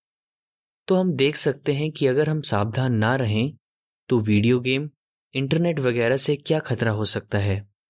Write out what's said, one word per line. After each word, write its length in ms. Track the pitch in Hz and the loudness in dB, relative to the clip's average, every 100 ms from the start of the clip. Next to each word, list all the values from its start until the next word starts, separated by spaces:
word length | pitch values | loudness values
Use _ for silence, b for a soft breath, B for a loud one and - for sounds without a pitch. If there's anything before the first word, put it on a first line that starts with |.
| _ _ _ _ _ _ _ _ - | _ _ _ _ _ _ _ _ 0
तो 60 | |
हम 180 | 185 185 | 0 2
देख 240 | 135 139 147 | 2 2 2
सकते 380 | - 131 - | 0 0 -2
हैं 180 | 139 151 | -2 -2
कि 140 | 147 139 | 0 0
अगर 220 | 131 151 | 2 0
हम 140 | 156 | 0
सावधान 520 | 135 104 104 104 131 | 0 0 -2 -2 0
ना 220 | 113 110 131 | 2 2 0
रहें, 400 | 117 107 135 - _ _ _ _ - | 0 0 -2 -6 _ _ _ _ -2
तो 120 | 123 | 0
वीडियो 400 | 104 104 110 123 | 2 2 2 2
गेम, 300 | 127 131 147 - _ _ _ | 0 -4 -4 -12 _ _ _
इंटरनेट 440 | 135 135 160 175 151 | -6 -2 0 0 0
वगैरह 380 | 127 120 117 135 | 0 0 0 0
से 200 | - 147 | 0 -2
क्या 220 | - 156 | -2 -2
खतरा 320 | - 110 113 | -2 -2 -2
हो 140 | 107 | 0
सकता 340 | 107 107 - 104 | 0 -2 -2 -2
है। 340 | 101 95 101 _ | 0 -2 -4 _